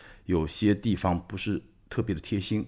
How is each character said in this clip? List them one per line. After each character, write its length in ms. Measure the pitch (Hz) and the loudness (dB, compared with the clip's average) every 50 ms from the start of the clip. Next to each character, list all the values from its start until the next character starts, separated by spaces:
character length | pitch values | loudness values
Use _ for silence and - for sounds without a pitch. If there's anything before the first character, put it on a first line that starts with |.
| - - - - - | -20 -20 -20 -16 -4
有 220 | - 90 82 78 78 | 0 2 2 2 0
些 260 | - - 107 104 104 | -2 2 4 4 4
地 220 | - - 117 98 | 4 2 0 0
方 240 | 85 - 92 87 87 - - | 2 2 0 0 0 -2 -6
不 100 | 104 95 | -10 -6
是 240 | - 107 101 - - - _ _ _ _ | -4 -2 -2 -4 -4 -8 _ _ _ _
特 120 | - - | -4 -2
别 140 | 113 113 95 | -2 -2 -2
的 40 | 80 | -4
贴 200 | - - 113 98 | -4 -2 -2 -2
心， 280 | 98 - 107 107 - | 0 0 -2 -2 -2